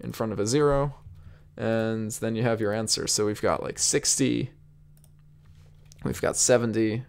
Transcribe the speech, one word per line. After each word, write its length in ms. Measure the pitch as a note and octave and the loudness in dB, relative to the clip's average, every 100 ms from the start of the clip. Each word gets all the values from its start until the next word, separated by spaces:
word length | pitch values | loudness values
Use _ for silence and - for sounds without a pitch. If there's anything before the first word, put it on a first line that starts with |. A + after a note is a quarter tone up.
in 120 | A#2+ | -10
front 200 | - A2+ | -4 -4
of 60 | G2 | 0
a 80 | G#2 | 2
zero, 480 | C#3 C#3+ C#3 C#3+ - - - - - - - | 4 4 4 0 -4 -16 -20 -20 -20 -20 -6
and 540 | A2+ A2+ A2+ A2 G#2+ | -2 0 0 -2 -4
then 240 | A2 A2+ A2+ | -4 -4 0
you 60 | |
have 180 | A#2+ A2+ | 0 0
your 120 | G#2 | 0
answer. 340 | G#2+ A2 - E2 | -2 -2 -2 0
So 200 | - G#2+ | 0 0
we've 160 | G#2 | 0
got, 200 | G2+ D#2 | 0 0
like, 160 | - - | -2 -2
sixty, 720 | - D3 - - B2+ A#2 - - - - - - - - - - - - - - - - | 0 2 2 2 2 2 -2 -8 -20 -20 -20 -20 -20 -20 -20 -20 -20 -20 -20 -20 -20 -8
we've 160 | - - | -6 -2
got 160 | - - | -2 0
seventy, 680 | - B2 A#2 A2 A2 A2+ | 4 4 4 2 0 0